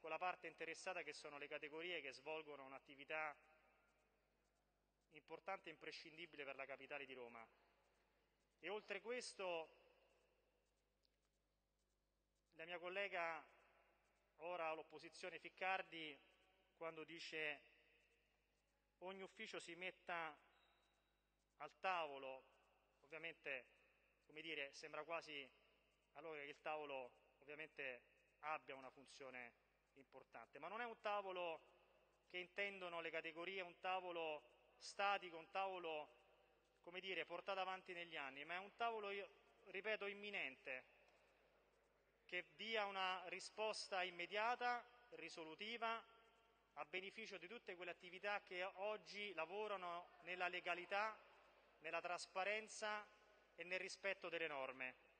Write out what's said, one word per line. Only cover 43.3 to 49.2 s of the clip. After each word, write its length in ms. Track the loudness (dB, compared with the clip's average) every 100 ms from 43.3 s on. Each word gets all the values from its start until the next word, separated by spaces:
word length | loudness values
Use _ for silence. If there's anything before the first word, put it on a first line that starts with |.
| -4 -4 2 2 2 2 4
immediata, 800 | 4 0 2 6 6 6 4 4 0 -18 -12
risolutiva, 920 | -8 -6 -6 -6 -4 -2 2 2 2 -2 -20 -20 -20 -20 -20 _ -8
a 80 | -2
beneficio 500 | -2 -4 -6 -6 -6
di 100 | -6
tutte 300 | -8 -6 -4
quelle 140 | -4
attività 500 | -6 -8 -2 0 0
che 240 | 0 0
oggi 720 | 0 2 0 0 -4 -4